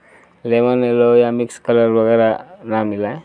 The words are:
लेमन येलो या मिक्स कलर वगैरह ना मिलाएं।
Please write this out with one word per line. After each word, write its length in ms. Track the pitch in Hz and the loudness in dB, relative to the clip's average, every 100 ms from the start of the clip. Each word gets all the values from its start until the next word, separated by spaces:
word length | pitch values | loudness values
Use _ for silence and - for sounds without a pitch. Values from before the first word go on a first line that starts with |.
| _ - _ _ 120 | _ -20 _ _ -4
लेमन 380 | 117 123 123 | 0 0 0
येलो 300 | 123 120 120 | 0 2 4
या 160 | 120 120 | 4 2
मिक्स 280 | 120 120 - | -2 -6 -6
कलर 300 | - 117 117 | -2 0 2
वगैरह 680 | 113 113 117 113 - - - | 2 2 2 2 -2 -8 -18
ना 200 | 113 110 | -8 -4
मिलाएं। 380 | 110 101 101 151 | -4 -4 -6 -8